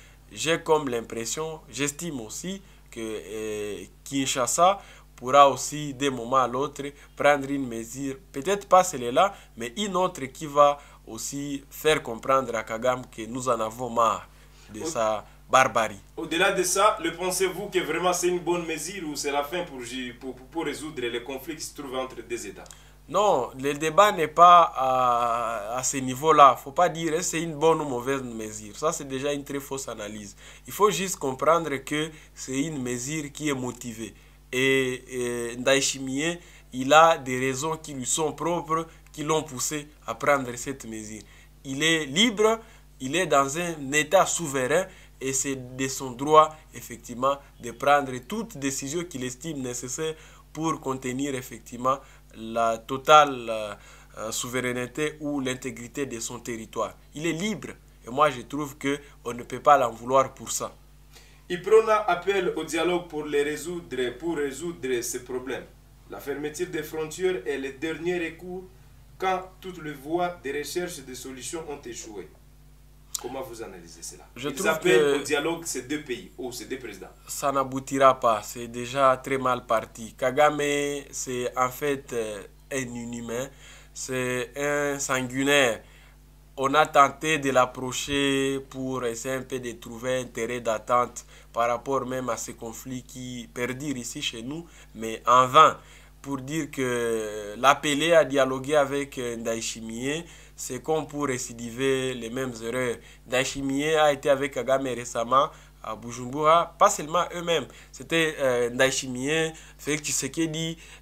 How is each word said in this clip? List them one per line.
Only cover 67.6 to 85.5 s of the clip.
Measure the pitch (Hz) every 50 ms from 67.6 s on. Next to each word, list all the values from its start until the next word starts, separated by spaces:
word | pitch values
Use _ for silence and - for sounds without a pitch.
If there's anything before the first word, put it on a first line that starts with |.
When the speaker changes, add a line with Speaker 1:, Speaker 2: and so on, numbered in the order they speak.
| 135 135 135
Speaker 2:
dernier | - 160 160 160 151 165 180 180
recours | 175 165 160 160 - 175 180 180 190 185 - - - - - - - - - - -
quand | 185 185 185 180 - - - -
toutes | - 185 175 160 151
les | 151 143
voies | 131 131 156 165 175 180 175 175 - -
de | 135 139
recherche | 147 143 - - 180 180 170 - 143 127
de | 127 127
solutions | 123 - 135 131 127 123 - 165 160 147 143
ont | 143 135 -
échoué. | 123 113 - - 113 104 95 82 76 - - - - - - - - - - - - - - - - - -
Comment | - 123 135 131 127
vous | 117 117 110
analysez | 110 98 95 87 85 82 80 82
cela ? | - - - - - - -
Speaker 1:
Je | 120 131 147
Speaker 2:
Ils | -
Speaker 1:
trouve | - 196 -
Speaker 2:
appellent | - - 175 180 165 156
Speaker 1:
que | 147 143 143 143
Speaker 2:
au | 143
dialogue | - 147 143 156 165 170 165 170
ces | - - 127 123
deux | 127 151 147
pays | - 127 120 101 92 - -
ou | - 131 120
ces | 120 - 107
deux | - 131 -
présidents. | 117 107 98 95 92 - - - -
Speaker 1:
Ça | - - - 147 139
n'aboutira | 135 139 135 127 131 135 131 - 139 135 135 131 131 -
pas. | - 117 110 104 -
C'est | - - 123 120
déjà | 117 117 120 120 120 135 139 135 131 127
très | 127 - 135 135
mal | 127 127 127 123 120 -
parti. | - 117 110 117 - - 123 113 104 -
Kagame, | - 131 127 127 147 147 151 151 147 147 143 143 143 143 143 143 143 135 -
c'est | - - - 131 127 123 123 117 -
en | 127 127 123
fait, | 127 - 147 143 139 135 - -
euh, | 127 117 110 107 104 98 90 - - - - -
un | 143
inhumain. | 135 127 120 120 120 117 120 120 117 117 113 113 123 135 143 - - - - - - - - -
C'est | - - - 131 127 127 127 127 127 120 - -
un | 143 143 147 147 147 147 143 139
sanguinaire. | 139 - - 131 131 127 123 127 135 135 143